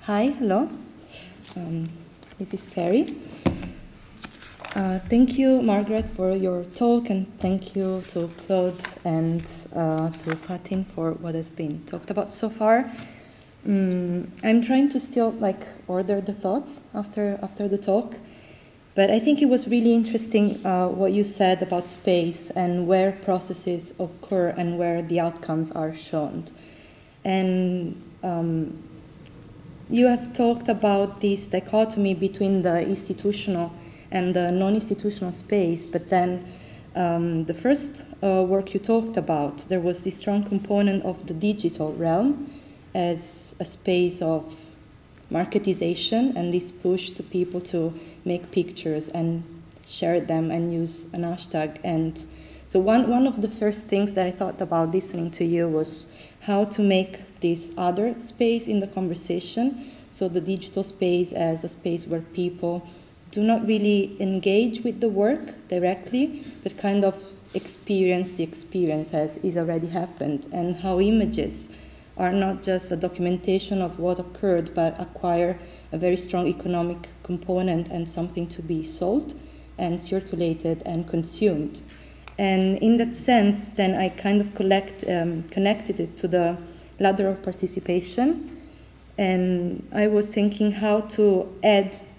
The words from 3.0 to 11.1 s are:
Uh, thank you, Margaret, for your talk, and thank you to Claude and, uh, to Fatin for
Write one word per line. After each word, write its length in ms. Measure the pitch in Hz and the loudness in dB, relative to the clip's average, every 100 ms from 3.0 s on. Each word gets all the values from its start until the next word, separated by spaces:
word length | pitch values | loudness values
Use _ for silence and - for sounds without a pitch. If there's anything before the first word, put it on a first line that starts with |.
| - - - - - - - - - - - - - - - - - | 2 -6 -14 -6 -6 -6 -10 -14 -20 -20 -20 -20 -20 -20 -20 -20 -8
Uh, 260 | 202 190 185 - | -4 -2 -2 2
thank 280 | 233 254 254 | 6 6 6
you, 220 | 269 262 | 6 6
Margaret, 480 | 233 202 208 220 220 | 6 2 2 -2 -2
for 260 | - 185 | -2 0
your 300 | 190 190 180 | 2 0 -2
talk, 460 | 180 - 233 240 233 | -6 2 4 4 2
and 160 | 196 190 - | -2 -2 -2
thank 360 | 185 190 - 196 | 0 0 -2 -4
you 260 | 190 185 180 | -2 -2 -4
to 180 | 180 170 170 | -4 -4 -8
Claude 440 | - 190 180 180 - - | 0 2 2 -2 -12 -6
and, 380 | 175 160 165 165 165 - - - | 0 2 2 0 -4 -10 -8 -2
uh, 320 | 160 160 160 | 0 0 -2
to 260 | 160 - | -4 -6
Fatin 520 | 160 - 180 - 190 190 | -6 -6 -10 -4 -4 -4
for 260 | - 165 | -4 -4